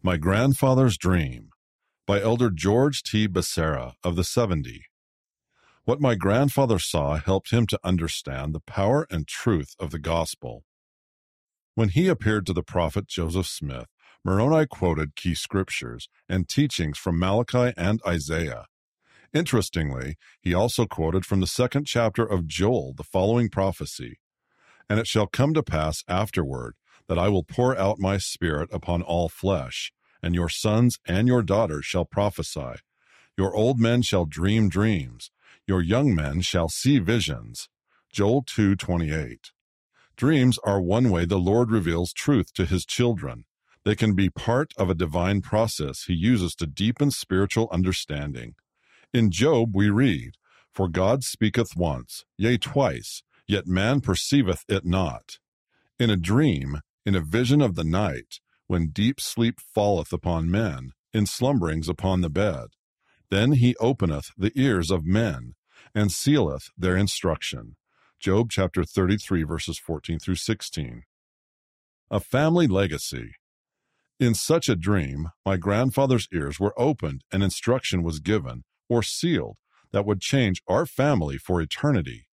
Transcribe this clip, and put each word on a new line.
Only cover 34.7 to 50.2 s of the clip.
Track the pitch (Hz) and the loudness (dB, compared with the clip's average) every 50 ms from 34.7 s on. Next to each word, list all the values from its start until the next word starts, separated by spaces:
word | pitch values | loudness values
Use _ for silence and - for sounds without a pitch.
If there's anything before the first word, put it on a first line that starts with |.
| 78 92 104 110 104 85 67 62 58 - - - _ _ _ _ - _ _ | 2 2 2 2 0 0 -4 -8 -14 -18 -20 -20 _ _ _ _ -20 _ _
your | - 95 92 | -2 0 0
young | 85 82 104 127 147 143 101 | 2 2 2 2 4 2 2
men | 80 76 69 71 90 | 2 0 -2 -2 -2
shall | 87 - - 90 82 82 | -4 0 0 0 0 0
see | - - - 131 147 131 | -4 -2 0 2 2 2
visions." | 87 85 117 117 87 80 71 57 55 - - - - _ _ _ _ _ _ _ _ _ | 2 2 0 0 0 -4 -6 -8 -10 -16 -16 -16 -18 _ _ _ _ _ _ _ _ _
Joel | - - 101 104 120 143 135 | -2 0 2 2 2 2 -2
two | - - - 107 98 98 | -4 0 2 2 2 2
twenty-eight. | 92 - - 90 85 82 76 78 80 73 60 - - - - _ _ _ _ _ _ _ _ _ _ _ _ _ | 0 0 -2 -2 -2 0 -2 -2 -4 -6 -8 -12 -16 -20 -20 _ _ _ _ _ _ _ _ _ _ _ _ _
Dreams | - 123 139 160 143 127 127 117 - | 0 2 4 4 6 6 4 4 2
are | - 107 101 98 | 0 0 0 0
one | 90 87 98 117 127 117 | 2 2 2 2 4 4
way | 92 85 87 | 4 2 2
the | 87 101 | 2 0
Lord | 95 87 92 104 117 123 110 | 0 2 2 2 2 2 2
reveals | 110 110 87 82 82 85 90 - - | 2 0 2 0 0 -2 -2 -4 -6
truth | - - - 147 110 90 - _ | -4 0 2 2 2 2 0 _
to | - 92 | -2 0
his | 80 92 90 - | 0 0 -2 -2
children. | - - - 123 120 117 87 71 67 60 58 - _ _ _ _ _ _ _ _ | -4 -2 0 0 0 0 -2 -6 -10 -12 -12 -18 _ _ _ _ _ _ _ _
They | 107 107 | -2 0
can | - 117 107 101 | 2 2 2 4
be | 90 98 90 | 4 2 2
part | - - - - 117 131 156 - - | 0 -2 -2 0 0 0 0 -2 -2
of | - 101 90 | -2 0 0
a | 92 | 2
divine | 82 90 80 76 87 87 92 101 101 | 0 -2 -2 0 0 0 2 0 0
process | - - - 107 113 107 - - 78 69 65 - - | -2 0 0 0 0 0 -2 -6 -6 -6 -6 -10 -4
he | - 90 | -4 -2
uses | 82 87 113 127 107 90 82 - | 0 2 2 2 2 2 -2 -4
to | - 85 | -6 -6
deepen | 76 69 - 98 113 120 - 147 143 | -6 -4 -2 -2 -2 0 2 0 0
spiritual | 127 - - _ 92 92 101 98 - 113 113 - | 0 -4 -6 _ 0 0 2 2 0 -2 -2 0
understanding. | 90 87 92 92 92 - - - 73 71 73 73 67 60 58 58 - _ _ _ _ _ _ _ _ _ _ _ - | 0 0 0 0 -2 -4 -6 -6 -8 -6 -6 -8 -8 -10 -12 -14 -18 _ _ _ _ _ _ _ _ _ _ _ 0
In | 123 113 104 | 2 2 2
Job | 85 85 117 151 160 120 113 113 95 | 4 4 4 4 4 4 2 2 2
we | 95 101 104 | 2 4 4
read, | 101 110 139 131 90 69 | 4 4 4 2 2 0